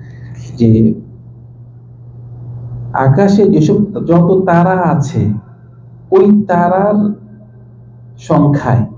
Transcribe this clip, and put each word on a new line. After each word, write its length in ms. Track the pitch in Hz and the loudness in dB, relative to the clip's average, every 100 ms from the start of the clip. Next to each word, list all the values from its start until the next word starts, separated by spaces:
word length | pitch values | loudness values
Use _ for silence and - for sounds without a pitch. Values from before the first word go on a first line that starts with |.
| - - - - - - | -20 -20 -18 -18 -16 0
যে 360 | 113 110 113 - - - - - - - - - - - - - - - - - - - - | 2 4 2 -2 -12 -20 -20 -20 -20 -20 -20 -20 -20 -20 -20 -20 -20 -18 -16 -14 -12 -12 -8
আকাশে 560 | - 131 170 202 202 190 | 0 2 4 2 4 4
যেসব, 560 | 151 156 208 208 120 | 4 2 2 -2 -4
যত 380 | - 170 170 185 | 0 2 4 2
তারা 260 | 180 170 175 | 2 2 2
আছে, 640 | 185 165 147 131 - 104 101 - - - - - - - | 0 0 -2 -2 -2 -2 -4 -10 -20 -20 -20 -20 -20 0
ওই 340 | 190 202 208 196 | 2 4 2 2
তারার 640 | 175 175 185 208 208 - - - - - - - - - - - - | 0 0 0 0 0 -2 -6 -14 -20 -20 -20 -20 -20 -20 -20 -20 -20
সংখ্যায়, 680 | - 151 143 143 127 117 107 | -2 2 2 0 0 -2 -2